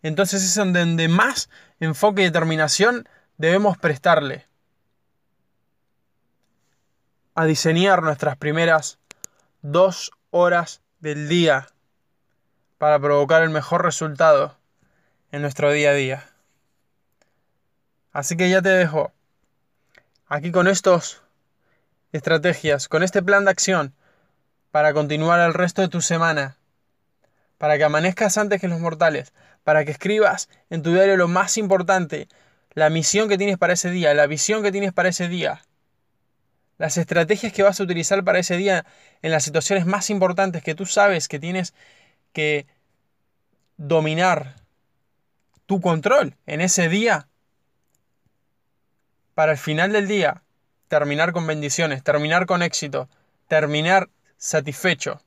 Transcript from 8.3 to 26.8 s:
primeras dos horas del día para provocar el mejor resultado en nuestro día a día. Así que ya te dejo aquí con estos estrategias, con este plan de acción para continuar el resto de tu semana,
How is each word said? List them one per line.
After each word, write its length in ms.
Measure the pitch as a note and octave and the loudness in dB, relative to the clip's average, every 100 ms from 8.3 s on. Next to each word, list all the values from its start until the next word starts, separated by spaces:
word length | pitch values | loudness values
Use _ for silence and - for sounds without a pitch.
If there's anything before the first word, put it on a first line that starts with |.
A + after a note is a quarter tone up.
| C3+ | -4
primeras 600 | D3 D#3 E3+ D#3+ D3+ - _ - - _ _ _ | -4 0 2 2 0 -16 _ -20 -20 _ _ _
dos 500 | C#3+ D#3+ F#3+ F3 - _ _ | -4 2 2 2 -12 _ _
horas 500 | F3 F3 F3 E3 - _ _ | 0 2 2 -2 -12 _ _
del 300 | D#3 D3 D3 | -10 -8 -2
día 380 | F3 E3 C3+ C3+ _ _ _ _ _ _ _ _ _ _ _ | 0 2 0 -2 _ _ _ _ _ _ _ _ _ _ _
para 220 | D3+ D3+ | 2 2
provocar 420 | C#3+ C#3+ C#3+ D#3+ | 2 2 4 4
el 100 | D#3+ | 4
mejor 340 | D#3 C3 E3+ E3+ | -2 -2 -2 -2
resultado 720 | D3 D#3 C#3+ D#3+ D3 D3 - _ _ _ _ _ _ _ | -4 -8 2 4 4 2 -8 _ _ _ _ _ _ _
en 100 | C#3+ | -8
nuestro 300 | D3 C#3 D3 | -8 -2 0
día 200 | D3 D3 | 2 2
a 20 | |
día. 360 | C#3+ C3+ C3+ - _ _ _ _ _ _ _ _ _ _ _ _ _ _ _ _ _ _ | 2 0 -6 -12 _ _ _ _ _ _ _ _ _ _ _ _ _ _ _ _ _ _
Así 240 | C#3+ C#3 E3+ | -10 -6 -2
que 140 | F3+ | 2
ya 120 | F#3+ | 2
te 60 | F#3 | 4
dejo 460 | F#3 E3+ D#3 - _ _ _ _ _ _ _ _ _ _ _ _ | 2 2 0 -6 _ _ _ _ _ _ _ _ _ _ _ _
aquí 240 | D3 E3 | -6 -2
con 160 | F3 F3 | 2 2
estos 540 | F#3+ F#3 F3 - - _ _ _ _ _ _ _ _ _ | 2 2 2 0 -16 _ _ _ _ _ _ _ _ _
estrategias, 760 | D#3 D3 D#3+ E3+ E3+ D#3 C#3 - | -6 0 0 0 -2 -2 -2 -2
con 140 | D#3+ | -2
este 220 | F#3 G3+ | 0 -2
plan 200 | F3+ G3+ G3 | 2 2 2
de 60 | |
acción 420 | F#3+ - F3+ C#3 _ _ _ _ _ _ _ _ | 0 0 0 -2 _ _ _ _ _ _ _ _
para 220 | D3+ D3+ | 0 2
continuar 460 | D3 D3 D3+ D#3+ E3+ | 0 -2 -2 2 2
el 140 | E3+ | 2
resto 280 | E3 F3+ - | 0 -2 -2
de 60 | F#3+ | -2
tu 120 | F3 | -2
semana, 580 | - E3 E3 D#3 C3+ - _ _ | -2 0 0 -2 -6 -12 _ _